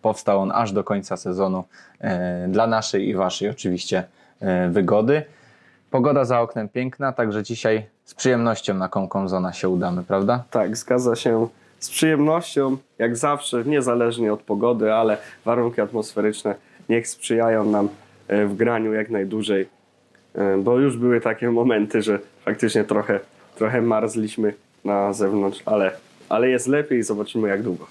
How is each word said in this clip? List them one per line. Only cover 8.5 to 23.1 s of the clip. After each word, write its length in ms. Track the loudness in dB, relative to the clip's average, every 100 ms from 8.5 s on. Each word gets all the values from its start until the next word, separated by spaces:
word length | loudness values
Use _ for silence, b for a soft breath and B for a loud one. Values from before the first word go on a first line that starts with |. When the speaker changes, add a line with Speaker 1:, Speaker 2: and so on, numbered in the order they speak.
| 0 -2
Speaker 1:
na 160 | -2 -2
Komkom 400 | -2 -2 -2 -2
Zona 240 | -2 -2
się 160 | -2 -2
udamy, 340 | 0 0 -4
prawda? 400 | -2 0 2 0 -2
Speaker 2:
Tak, 260 | -2 -2 -4
zgadza 380 | -2 0 2 0
się. 320 | 2 2 0 b b b
Z 100 | -10
przyjemnością, 880 | 0 2 4 2 2 0 -2 0 -2 _ _
jak 200 | -2 0
zawsze, 480 | 0 0 -2 -4 0
niezależnie 680 | 0 2 2 0 0 -2
od 80 | -2
pogody, 520 | -4 0 0 2 2
ale 240 | 2 2 0 B B -2
warunki 360 | 0 0 -2
atmosferyczne 760 | -4 -4 -6 -2 -2 -2 -6 -6 B B -2
niech 180 | -2 -2
sprzyjają 580 | -10 -2 2 2 2 2
nam, 240 | 2 0 -4 -20 _ _
e, 180 | 0 0
w 100 | 0
graniu 380 | 0 0 -2
jak 160 | -2 -2
najdłużej, 580 | -2 -2 -4 -2 -2 -2 _ _ _ _ _ _ -2
e, 220 | 0 2
bo 220 | 2 4
już 180 | 2 2
były 240 | 2 2
takie 300 | 0 -2 0
momenty, 500 | 2 4 2 2 0
że 180 | 0 -2 -4 _ -4
faktycznie 380 | 0 2 2
trochę, 360 | 2 0 2